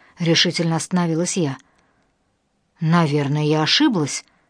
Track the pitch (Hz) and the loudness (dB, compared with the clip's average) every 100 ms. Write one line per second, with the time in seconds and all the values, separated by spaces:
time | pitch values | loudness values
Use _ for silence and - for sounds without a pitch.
0 | _ - 170 160 180 160 165 160 - 180 | _ -6 0 0 0 -2 -2 -2 -2 -2
1 | 170 160 175 196 147 135 _ _ _ _ | 0 -2 -2 -2 -4 -4 _ _ _ _
2 | _ _ _ _ _ _ _ - 160 170 | _ _ _ _ _ _ _ -6 0 2
3 | 160 147 139 147 151 156 151 - 302 196 | 2 0 0 0 0 2 2 2 2 2
4 | 143 - - _ | -2 -6 -12 _